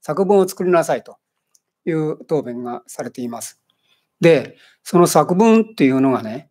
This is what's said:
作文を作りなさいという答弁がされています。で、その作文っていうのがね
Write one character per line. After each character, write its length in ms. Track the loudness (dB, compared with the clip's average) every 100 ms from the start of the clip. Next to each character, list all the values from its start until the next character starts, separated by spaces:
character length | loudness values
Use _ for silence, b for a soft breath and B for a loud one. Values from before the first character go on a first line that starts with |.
作 240 | -6 -4
文 140 | 2 2
を 100 | 2
作 160 | -2
り 60 | 0
な 140 | 0
さ 120 | 0 -4
い 60 |
と 160 | -6 -20 _ _ _ _ _ _
い 80 | -6
う 320 | -4 -4 -6 -4
答 160 | -4
弁 200 | -4 -10
が 200 | -10 -12 _
さ 160 | -14
れ 80 | -14
て 120 | -10
い 60 | -12
ま 140 | -10
す。 180 | -16 -18 _ _ _ _ _ _
で、 360 | 4 4 0 b b b
そ 160 | -2 2
の 80 | 4
作 280 | 4 2
文 280 | 2 4 4
っ 120 | 2
て 100 | 0
い 60 | 2
う 100 | 2
の 100 | 0
が 120 | 0
ね 260 | -6 -12 -16